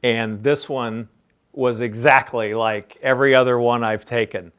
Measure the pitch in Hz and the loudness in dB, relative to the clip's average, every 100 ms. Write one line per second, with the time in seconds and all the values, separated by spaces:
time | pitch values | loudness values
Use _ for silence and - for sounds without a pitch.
0 | 127 113 113 107 110 143 - 135 120 110 | 0 0 -2 -4 -2 -2 -2 -8 -6 -8
1 | 113 _ _ _ _ - 127 117 120 110 | -12 _ _ _ _ -4 -2 -2 -4 0
2 | 123 135 131 123 110 107 113 107 104 - | 4 4 2 -4 -4 -2 -2 -2 -8 -8
3 | 139 131 139 131 127 123 120 120 117 110 | -2 2 4 4 4 2 2 0 0 -4
4 | - 120 113 101 87 | -4 -4 -4 -6 -12